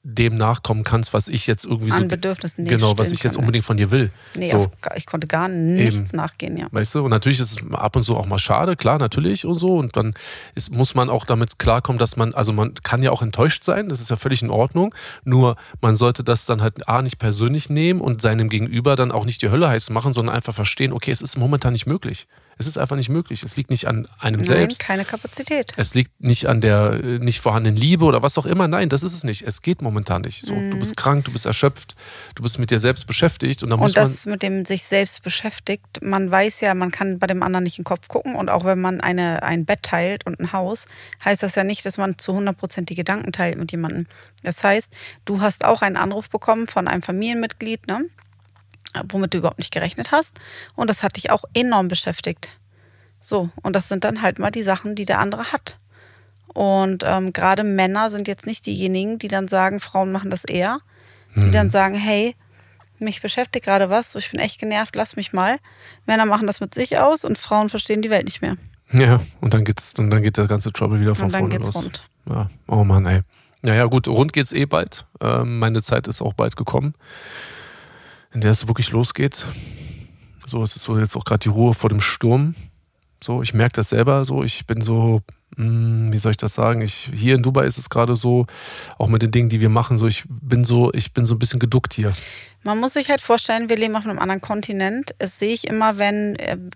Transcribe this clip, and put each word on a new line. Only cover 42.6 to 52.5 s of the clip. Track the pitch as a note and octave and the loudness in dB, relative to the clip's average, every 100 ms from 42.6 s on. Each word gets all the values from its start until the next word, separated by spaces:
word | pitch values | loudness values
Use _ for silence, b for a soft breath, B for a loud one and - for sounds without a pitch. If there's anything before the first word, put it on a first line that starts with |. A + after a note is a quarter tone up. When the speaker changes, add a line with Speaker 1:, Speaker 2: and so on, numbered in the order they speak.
| F#3+ - F3 | -8 -8 -8
Speaker 2:
die | F3 | -6
Gedanken | F3 G3+ - | -4 -4 -4
teilt | F3 F3 - | -4 -4 -4
mit | E3 | -6
jemandem. | E3+ D#3+ D#3 E3+ B B B | -6 -6 -6 -10 B B B
Das | E3+ F3 | -8 0
heißt, | G3+ G#3 - B B B - | 2 2 -2 B B B -6
du | G3+ | 0
hast | G#3 - | 0 2
auch | - A3+ | 2 4
einen | G3 F#3+ | 2 0
Anruf | F#3 G3+ - | -2 -4 -6
bekommen | G#3+ - A3 A3+ | -4 0 0 0
von | - F3+ | -2 0
einem | F3+ | -2
Familienmitglied, | F3 F#3 A3 A#3 A3+ - A3 A3+ - | -2 -4 -2 -2 -4 -6 -8 -8 -6
ne? | A#3+ E4+ _ - _ - _ _ _ - - G3 | -6 -6 _ -20 _ -20 _ _ _ -12 -12 -6
Womit | G3 F#3+ | -4 -2
du | F3+ | 0
überhaupt | E3 - | -2 -4
nicht | - | -8
gerechnet | - F#3 - A#3 | -6 -6 -6 0
hast. | D4 D#4+ - B B B | 0 0 -12 B B B
Und | - A#3 | -4 -2
das | G#3 | 0
hat | G3+ - | -2 -4
dich | - | -2
auch | G#3 - | -2 0
enorm | A#3 B3 A3 F#3 | -2 2 2 2
beschäftigt. | F3 - E3 F3 E3+ - | -2 -4 -6 -8 -10 -14